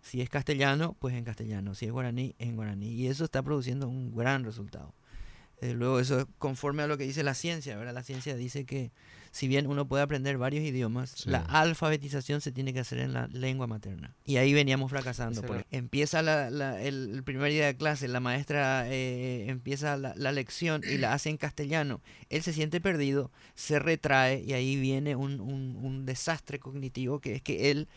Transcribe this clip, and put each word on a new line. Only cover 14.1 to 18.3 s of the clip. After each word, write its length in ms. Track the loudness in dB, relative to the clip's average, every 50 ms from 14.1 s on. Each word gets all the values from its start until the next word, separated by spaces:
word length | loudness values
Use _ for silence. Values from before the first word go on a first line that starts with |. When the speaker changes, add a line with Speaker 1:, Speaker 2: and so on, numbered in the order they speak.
| -16 _ _
Speaker 1:
Y 140 | 2 4 6
ahí 160 | 8 8 8
veníamos 360 | 8 8 6 4 2 2 -2
fracasando, 500 | -2 -2 -2 -4 -4 -2 -2 -2 -2 -4
Speaker 2:
Ese 60 | -4
Speaker 1:
porque 200 | -4 -4 -4 -4 -4
Speaker 2:
era 80 | -6 -6
Speaker 1:
empieza 440 | -4 -2 2 2 2 4 2 2
la, 260 | 4 4 4 4 2 0
la, 300 | -2 -2 -2 -2 -2 -2
el, 280 | -2 -2 -2 -4 -4 -4
el 100 | -6 -6 -4
primer 280 | -4 -2 0 2 2
día 140 | 4 4 4
de 100 | 4 2
clase, 320 | 2 0 0 0 0 -2 -2
la 120 | -2 0
maestra, 640 | 0 0